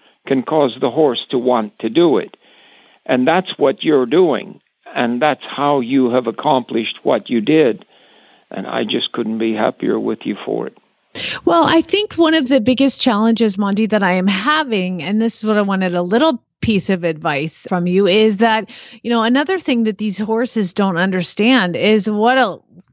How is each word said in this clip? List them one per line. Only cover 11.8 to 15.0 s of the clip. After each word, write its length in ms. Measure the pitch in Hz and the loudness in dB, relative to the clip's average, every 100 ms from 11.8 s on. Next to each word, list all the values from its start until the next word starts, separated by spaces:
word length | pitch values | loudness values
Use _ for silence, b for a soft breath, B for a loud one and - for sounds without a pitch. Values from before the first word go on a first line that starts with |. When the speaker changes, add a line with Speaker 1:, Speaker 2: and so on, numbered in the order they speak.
Speaker 2:
think 320 | - 392 415 | 2 -2 -2
one 220 | - 320 320 | 2 2 2
of 120 | 254 | 2
the 140 | 269 | 2
biggest 400 | 214 254 277 - | 2 2 0 2
challenges, 560 | 262 208 226 226 226 196 | 0 2 2 2 0 0
Monty, 300 | 202 196 220 | -2 0 0
that 160 | 208 | 2
I 80 | 190 | 2
am 160 | 185 190 | 2 0
having, 760 | 196 233 302 285 208 185 185 | 0 0 0 0 -2 -2 -4